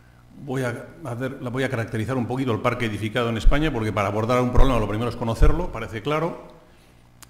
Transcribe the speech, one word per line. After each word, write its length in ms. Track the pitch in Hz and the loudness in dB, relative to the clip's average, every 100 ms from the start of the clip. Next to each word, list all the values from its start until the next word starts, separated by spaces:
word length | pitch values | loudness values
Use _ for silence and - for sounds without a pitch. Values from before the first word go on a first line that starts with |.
| - - - - | -20 -20 -20 -16
Voy 200 | 139 131 | -8 -4
a 240 | 127 117 - - | -4 -6 -10 -14
hacer, 320 | 147 117 131 143 | -10 -6 -6 -6
la 80 | 123 | -6
voy 140 | 123 | -4
a 40 | 131 | -2
caracterizar 480 | 123 110 113 107 131 | -2 -4 -4 -2 -2
un 100 | 110 | -2
poquito 240 | 127 127 | -2 -2
el 80 | 107 | 0
parque 260 | 120 117 117 | 0 -2 -2
edificado 420 | 101 113 127 117 | -4 -4 -2 -2
en 80 | 113 | 4
España, 340 | - 143 156 | 6 6 4
porque 220 | 123 107 | 0 -2
para 160 | 107 98 | 0 0
abordar 320 | 104 110 123 | 0 2 2
un 120 | 123 | 4
problema 280 | 135 143 120 | 6 6 4
lo 80 | 104 | 0
primero 220 | 107 117 | -2 -4
es 60 | - | -4
conocerlo, 540 | 113 110 151 151 - | -4 4 6 6 0
parece 300 | 113 110 110 | -6 -8 -6
claro. 480 | 139 151 170 - - - - - - - - - - | -4 -2 -2 -6 -16 -20 -20 -20 -20 -20 -20 -20 -20